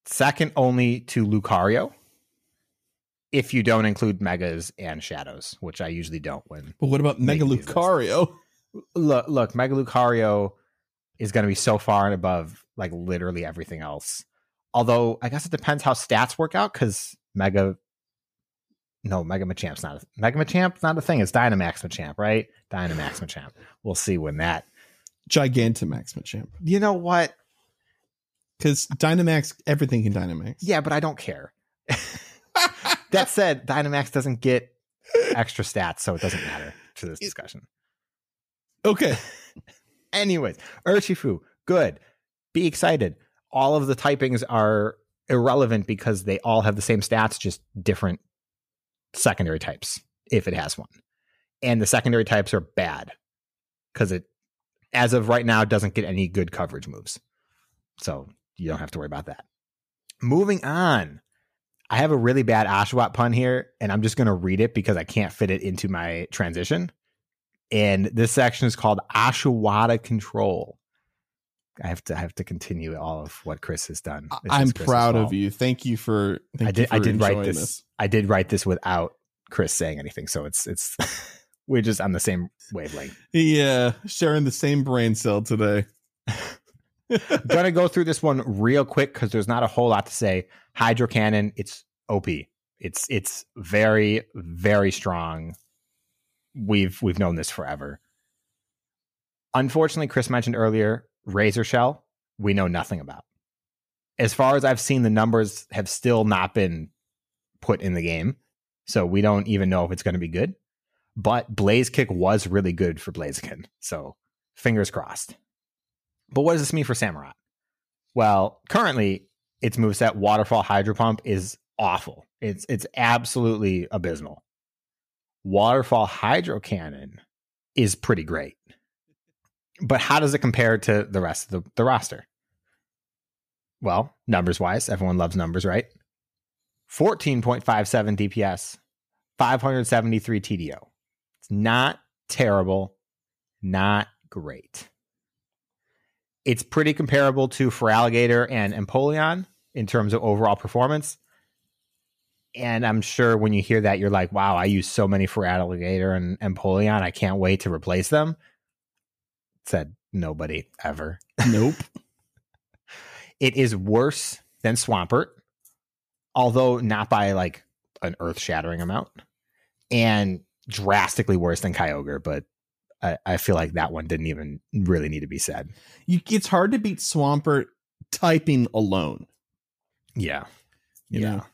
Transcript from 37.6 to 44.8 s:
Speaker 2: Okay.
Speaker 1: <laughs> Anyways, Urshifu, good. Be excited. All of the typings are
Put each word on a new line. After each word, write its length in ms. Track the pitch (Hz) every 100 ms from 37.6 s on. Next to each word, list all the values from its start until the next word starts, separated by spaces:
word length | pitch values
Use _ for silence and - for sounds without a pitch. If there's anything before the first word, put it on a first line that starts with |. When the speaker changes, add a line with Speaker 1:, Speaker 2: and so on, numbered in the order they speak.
| - _ _ _ _ _ _ _ _ _ _ _
Speaker 2:
Okay. 320 | 214 202 180 113 - - - - -
Speaker 1:
<laughs> 480 | _ _ _ _
Anyways, 440 | 202 202 170 107 - - -
Urshifu, 580 | 175 202 - 180 131 87 _ _ -
good. 320 | 180 104 - _ _ _ _ _ 165
Be 100 | 170
excited. 500 | - 170 151 90 - _ _ _
All 240 | 131 135 151
of 100 | 135
the 100 | 123
typings 480 | 143 139 131 117 -
are 460 | 117 107 107